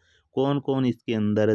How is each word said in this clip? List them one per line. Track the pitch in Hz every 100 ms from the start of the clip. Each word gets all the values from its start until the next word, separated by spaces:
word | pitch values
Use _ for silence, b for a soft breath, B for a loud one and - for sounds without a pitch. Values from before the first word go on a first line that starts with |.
| b b b
कौन-कौन | - 135 143 135 135 131
इसके | 117 -
अंदर | 113 104 104 107